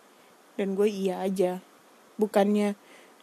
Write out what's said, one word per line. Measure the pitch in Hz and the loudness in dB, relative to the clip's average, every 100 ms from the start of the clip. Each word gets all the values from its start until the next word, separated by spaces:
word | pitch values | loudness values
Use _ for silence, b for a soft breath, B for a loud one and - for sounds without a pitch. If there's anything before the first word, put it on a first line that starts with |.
| - B B - _ - | -20 B B -20 _ -6
dan | 196 | -4
gue | 190 208 | 0 0
iya | 196 190 185 | 0 -4 -4
aja. | 190 190 180 185 - - _ - - - | -4 0 -2 -2 -12 -20 _ -20 -12 -4
Bukannya | 208 208 202 208 208 202 B B B B | 0 2 2 2 0 -4 B B B B